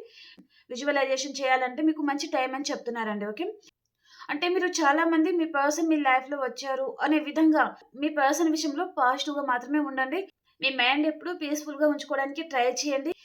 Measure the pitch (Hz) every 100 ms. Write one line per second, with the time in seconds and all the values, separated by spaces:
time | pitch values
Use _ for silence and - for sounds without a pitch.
0 | 440 - - - - _ - 240 285 277
1 | 269 262 285 262 269 262 254 254 320 311
2 | 294 294 320 285 254 269 285 269 - 233
3 | 220 208 208 214 370 427 - _ _ _
4 | _ - - 294 349 370 359 359 285 302
5 | 330 330 320 359 320 285 277 302 330 311
6 | 285 262 262 285 254 240 269 262 262 -
7 | 285 302 294 302 320 302 247 - - 254
8 | 294 302 269 302 320 311 320 277 359 311
9 | 254 269 302 285 277 247 247 302 277 262
10 | 262 330 392 _ _ _ 262 262 240 285
11 | 311 302 320 349 294 302 302 277 302 285
12 | - 277 269 277 320 269 247 254 294 277
13 | 285 370